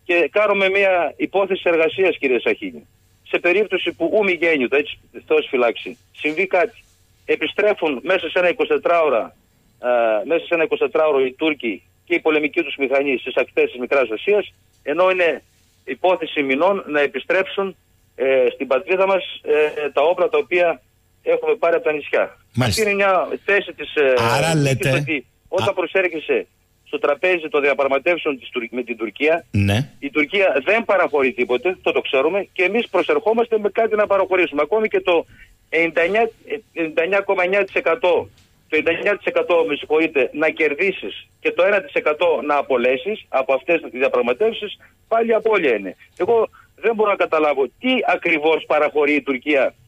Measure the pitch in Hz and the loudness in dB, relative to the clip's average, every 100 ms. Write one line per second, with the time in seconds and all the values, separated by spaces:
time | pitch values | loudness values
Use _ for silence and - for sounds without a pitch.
0 | - 175 147 208 208 202 190 196 196 180 | -2 0 2 2 2 2 2 2 2 2
1 | 151 - 147 190 190 185 180 160 160 190 | 0 -4 -2 -2 0 -2 0 2 2 2
2 | 185 - 135 120 120 107 147 - - _ | 0 0 0 0 0 -2 -6 -12 -20 _
3 | _ _ - 170 175 185 202 180 175 - | _ _ -6 -2 0 2 0 -2 -4 -4
4 | 165 220 196 170 170 156 117 139 147 - | 0 0 0 0 0 0 2 0 -2 -8
5 | _ 117 - 156 - 127 120 - 117 123 | _ -12 0 0 0 0 0 0 -8 -16
6 | _ - 151 156 190 185 160 - _ _ | _ -8 -6 -4 -2 0 0 -4 _ _
7 | _ _ - 156 151 - 208 202 160 127 | _ _ -4 -4 -4 0 0 2 -2 -2
8 | 165 185 156 185 180 - 151 147 170 170 | -2 -2 -2 0 0 2 0 0 2 2
9 | 151 117 87 - _ _ _ _ 120 120 | 4 2 -2 -10 _ _ _ _ 0 2
10 | 113 107 101 165 - 170 156 143 139 160 | 2 0 0 -2 -2 -2 0 0 0 2
11 | 156 135 131 127 160 147 120 90 _ _ | 2 2 0 -2 -4 -2 -6 -8 _ _
12 | - 170 160 151 151 170 147 - 131 139 | -4 -2 0 0 0 -2 -4 -4 0 0
13 | 143 127 131 135 123 - 147 123 123 143 | 0 -2 -2 -4 -2 0 -2 -2 -2 0
14 | 117 107 - 208 196 _ _ _ - 156 | 0 -2 0 0 -2 _ _ _ -6 0
15 | 185 185 170 120 - _ _ _ - 131 | 2 2 0 -2 -8 _ _ _ -12 -2
16 | 180 175 156 156 135 135 180 196 - 147 | 0 0 -2 -4 -2 2 2 0 -2 0
17 | 143 135 - 180 185 - 196 - _ _ | 0 -2 -2 -2 -2 -4 -6 -6 _ _
18 | _ - 131 131 123 - 131 131 165 185 | _ -2 2 4 2 0 -2 -2 0 0
19 | 190 190 - - - 151 151 151 143 139 | 2 0 -2 -8 -2 2 2 -2 -4 0
20 | 156 180 165 151 143 175 170 160 _ _ | 2 2 0 0 0 2 2 0 _ _
21 | _ _ - 165 160 151 170 165 165 151 | _ _ -2 -2 0 0 0 0 0 -4
22 | 139 127 95 - _ 120 123 - 208 196 | -2 -2 -2 -6 _ -4 -2 0 0 0
23 | 196 185 139 127 - 202 185 151 147 151 | 2 2 0 -4 0 0 -2 -10 -6 0
24 | 135 127 117 135 160 160 139 127 139 135 | 4 4 2 2 2 2 2 0 0 0
25 | 147 147 - _ - 185 196 190 170 190 | -2 -6 -8 _ -6 -2 0 -2 -2 0
26 | 180 160 147 120 90 _ _ _ _ 147 | 0 -2 -2 -2 -2 _ _ _ _ -4
27 | 147 143 185 180 156 147 143 135 135 135 | -2 0 0 0 0 0 0 2 2 0
28 | 170 165 160 135 - 127 117 123 117 113 | 0 -2 -2 -6 -6 -8 -8 -8 -8 -6
29 | 110 - 147 165 - 101 101 104 151 - | -8 -2 0 0 -2 0 2 0 -2 -8
30 | 139 156 147 202 190 190 170 220 220 190 | -6 -4 -2 0 2 2 0 -2 2 0
31 | 156 147 135 120 120 123 180 185 - - | 2 2 0 0 -2 -2 -2 -4 -2 -2
32 | - 175 151 196 170 - 180 226 220 180 | -2 0 0 0 -4 -2 0 0 -2 -2
33 | - 147 208 226 233 220 208 226 220 208 | 0 0 0 0 0 0 -2 0 0 0
34 | 202 196 185 185 165 143 151 220 214 190 | 2 0 0 0 0 0 0 0 0 -2
35 | 185 170 - - - _ - 160 165 165 | 0 0 -2 -10 -20 _ -6 -2 0 0
36 | 170 214 226 - - - - - 160 156 | 0 2 -2 -4 -10 -10 -10 -8 -4 -2
37 | 170 196 196 190 180 202 196 185 170 165 | 0 0 0 0 0 0 0 -2 -2 0
38 | 180 151 92 _ _ _ - 156 156 165 | 2 0 -2 _ _ _ -4 -2 0 -2
39 | 190 196 - 175 165 170 151 143 - 156 | -2 -2 -2 -2 2 2 2 -2 0 0
40 | 160 147 123 147 156 156 156 143 190 185 | 2 0 -2 0 -2 0 -2 0 -2 -4
41 | 104 - - _ 160 151 185 208 196 170 | -8 -12 -18 _ -4 0 2 2 -2 -2
42 | 156 151 175 139 147 143 135 127 123 135 | -2 0 2 0 0 0 2 2 2 0
43 | 196 214 - 131 135 131 - 165 131 127 | -2 -8 -4 -2 0 0 0 -2 -2 -2
44 | 131 123 120 - 220 - 208 - - _ | 0 2 0 2 0 -2 -10 -12 -20 _
45 | - 226 233 220 220 208 151 107 95 - | -2 0 2 2 2 2 2 0 -4 -14
46 | - - 180 226 208 - - - 196 220 | -14 -4 0 2 0 -4 -20 -4 -2 0
47 | 208 180 170 156 151 139 131 - 254 254 | 0 0 0 0 0 0 -2 -2 -2 -2
48 | - 180 170 160 156 156 - 151 147 147 | 0 -2 0 0 0 0 0 0 2 2
49 | 147 147 139 127 147 139 107 - | 0 0 -2 -6 0 0 0 -4